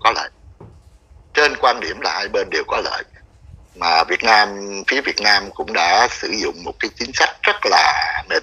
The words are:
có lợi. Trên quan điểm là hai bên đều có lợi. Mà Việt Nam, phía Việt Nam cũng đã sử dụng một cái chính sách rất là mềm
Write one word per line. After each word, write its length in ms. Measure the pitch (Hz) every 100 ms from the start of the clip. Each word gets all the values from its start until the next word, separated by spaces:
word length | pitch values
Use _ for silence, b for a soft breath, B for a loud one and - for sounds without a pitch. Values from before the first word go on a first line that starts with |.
có 120 | 113
lợi. 140 | 92 73 _ - - - - - - _ - _
Trên 220 | - 147 -
quan 200 | 131 117
điểm 200 | 82 -
là 120 | 117
hai 140 | 82 101
bên 220 | 107 95
đều 140 | 76 -
có 120 | -
lợi. 180 | 90 - - - - _ - - -
Mà 300 | - 85 80
Việt 200 | 80 85
Nam, 240 | 113 107 101 101 101 98 -
phía 120 | 131
Việt 200 | 131 -
Nam 280 | 104 101 98
cũng 180 | - 95
đã 360 | 90 85 101 120
sử 180 | - - 104
dụng 220 | 76 -
một 80 | 87 -
cái 100 | - -
chính 140 | 120
sách 300 | - 165 -
rất 140 | - 208 262
là 260 | - 151 - 76 73 -
mềm 140 | 80